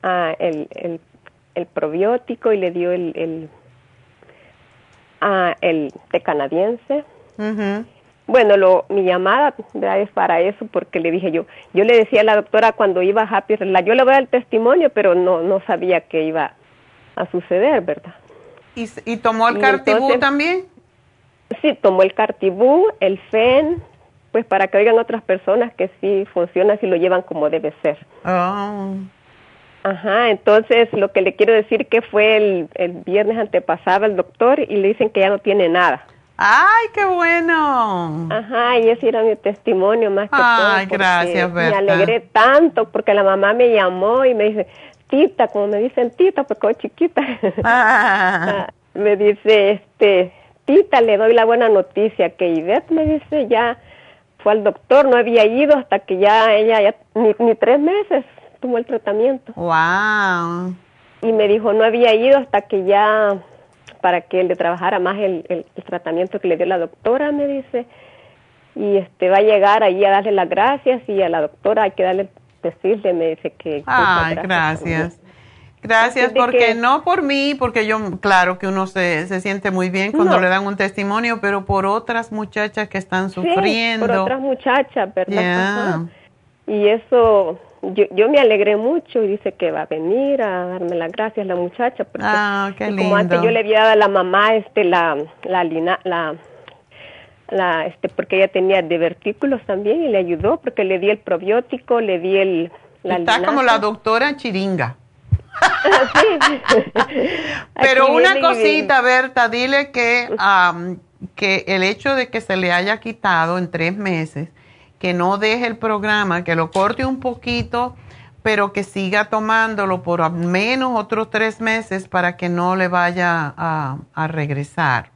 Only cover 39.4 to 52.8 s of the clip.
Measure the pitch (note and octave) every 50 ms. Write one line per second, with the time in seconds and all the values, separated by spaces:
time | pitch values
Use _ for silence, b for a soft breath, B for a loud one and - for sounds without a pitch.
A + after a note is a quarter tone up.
39.4 | - G3 G#3 - _ - A3+ F#3+ F#3 G3+ G#3+ A#3 A3+ G#3 G3 G3 G#3 G3+ - C#4
40.4 | B3 A#3+ A#3 A3+ A3 G#3 G3 F#3+ G3 F#3+ G3 G3 G3 F#3 F3+ F3 E3+ F3 F3 F#3
41.4 | F3 F3+ E3+ F3 E3+ E3 D#3 G3 G3 G3 G3 - G3 G#3 A#3 A#3 A3+ - _ A3+
42.4 | G#3+ B3 C4+ D4 E4+ D#4 - - A3 - - G#3+ G#3+ - G3+ G#3 G3 G3 F#3+ G3
43.4 | G3 G3+ A3 A#3+ B3 A#3+ A#3 G#3+ F#3+ F3+ F3+ F#3 F#3+ G#3 A#3 C4 C4+ C4 B3 A3
44.4 | G#3 G#3+ G#3+ G#3+ F3+ B B B B B B B _ _ - C4+ D#4 - - -
45.4 | A#3 - - G#3 G3+ G3+ G#3 G3+ A3 B3+ - - B3 A#3 A#3 - F4+ F#4+ - -
46.4 | C#4 - G#3 - - G#3 A#3 - - - _ - E4 E4 - - C#4+ C4+ A#3+ -
47.4 | - F#3+ - - - A#3 A#3 B3 A#3+ A3 B3+ A3 G#3 A3+ G3 G3+ F#3+ F#3 G3 F3
48.4 | E3 G3 G#3 G3 - - - _ _ _ _ - G3+ G#3 G#3 G3 G#3 G#3 G3+ G3+
49.4 | - G#3 A3 G#3+ G3+ G3 G#3 G3 - _ _ _ - G3+ G3 F#3 F#3 F3+ b b
50.4 | b b b _ _ - C#4 F#4 G4+ - - C4 A#3 A3+ G#3 G3 A3 A3+ A#3 A#3
51.4 | A3+ A3+ A#3 A#3+ A#3+ A3+ G#3+ G3 F3+ - _ - G#3 A3 - - F#3 E3+ - -
52.4 | F#3 F3 E3 D#3+ D#3 F3 G#3 D#4